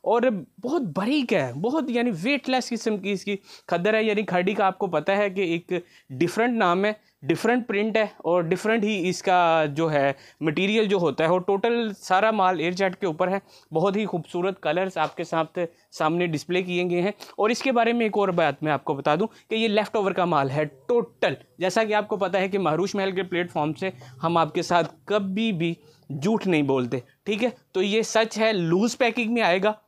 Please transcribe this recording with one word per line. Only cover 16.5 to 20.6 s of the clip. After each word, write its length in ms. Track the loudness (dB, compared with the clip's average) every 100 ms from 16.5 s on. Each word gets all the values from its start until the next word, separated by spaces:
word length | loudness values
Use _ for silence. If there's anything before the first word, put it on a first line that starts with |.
| -4
किए 200 | -2 -2
गए 180 | 0 0
हैं। 120 | -2 -4 -16 -2
और 120 | 0
इसके 200 | 2 0
बारे 220 | 2 2
में 120 | 2 0
एक 120 | 0
और 140 | 0
बात 320 | 2 0 0
मैं 80 | -2
आपको 240 | -2 -2 -2
बता 200 | 0 0
दूं 120 | 0
कि 280 | -6 _ -2
ये 120 | 0
लेफ्ट 280 | 0 0 -2
ओवर 180 | 0
का 120 | 0 2
माल 240 | 2 0
है 160 | -2